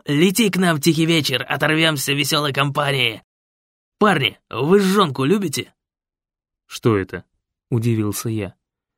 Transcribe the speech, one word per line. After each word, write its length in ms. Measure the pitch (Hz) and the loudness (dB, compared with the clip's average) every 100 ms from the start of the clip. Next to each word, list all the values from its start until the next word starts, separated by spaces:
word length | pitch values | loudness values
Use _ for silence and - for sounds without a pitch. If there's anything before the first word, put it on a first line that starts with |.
| - | 0
лети 440 | 147 185 196 214 | 2 2 2 0
к 80 | 180 | 2
нам, 220 | 185 160 | 0 0
тихий 260 | 156 160 160 | 0 0 0
вечер, 380 | 165 143 123 123 | 0 0 -4 -4
оторвемся 680 | 147 151 156 160 147 143 | -2 0 2 0 0 -2
в 40 | 143 | -4
веселой 360 | 143 160 147 | -2 -2 -2
компании! 720 | 139 143 143 143 139 120 110 - _ _ _ _ _ _ - | -2 -2 -2 -2 0 -2 -4 -16 _ _ _ _ _ _ 0
Парни, 420 | 135 156 113 - - | 2 2 0 -4 -10
вы 300 | 110 143 202 | -4 4 4
жженку 440 | 190 202 170 127 | 4 2 2 0
любите?» 500 | 135 214 185 - - _ _ _ _ _ _ _ _ _ - | 0 0 -2 -6 -10 _ _ _ _ _ _ _ _ _ -18
«Что 300 | - 123 104 | -4 0 0
это?» 280 | 92 90 - _ _ _ - | -2 -10 -14 _ _ _ -6
удивился 600 | 120 117 110 104 98 120 | -2 0 0 -2 -4 -6
я. 240 | 110 92 - _ _ _ | -6 -8 -12 _ _ _